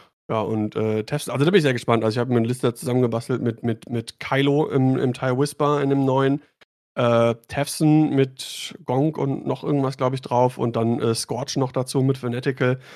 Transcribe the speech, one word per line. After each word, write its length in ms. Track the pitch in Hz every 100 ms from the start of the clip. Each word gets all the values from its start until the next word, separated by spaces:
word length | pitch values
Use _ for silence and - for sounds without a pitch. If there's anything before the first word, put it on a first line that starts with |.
| - _ -
Ja, 100 | 113
und, 360 | 104 110 107 113
äh, 280 | 110 107
Tefson, 280 | 107 147 -
also 120 | 127 151
da 40 |
bin 80 | 196
ich 40 |
sehr 100 | 147
gespannt. 320 | 120 - 117
Also 120 | 110 113
ich 20 |
hab 80 | 123
mir 80 | 120
eine 100 | 113
Liste 280 | 123 123
zusammengebastelt 640 | 117 147 127 120 117 - 123
mit, 220 | 113 113
mit, 260 | 120 110 -
mit 320 | 120 113 -
Kylo 460 | - 135 143 143 156
im, 300 | 135 131 131
im 140 | 131
TIE 220 | 123 131 127
Whisper, 440 | 143 - 147 147
in 60 | 139
dem 140 | 139
neuen. 380 | 135 131 135 143 - _ _ _ _ -
Äh, 380 | 120 117 117 117 -
Tefson 640 | - 143 - 156 156 151
mit 680 | 135 135 131 - - - -
Gonk 320 | - 127 156 151
und 300 | 139 135 -
noch 180 | 131
irgendwas, 320 | - 147 135 131
glaub 160 | 131
ich, 80 | 131
drauf. 380 | - 123 127 127
Und 180 | 123 113
dann, 240 | 113 117
äh, 140 | 117
Scorch 420 | 113 - 120 135 143
noch 160 | 131
dazu 300 | 135 127 143
mit 160 | 131 131
Fanatical. 600 | 123 120 143 131 127 127 -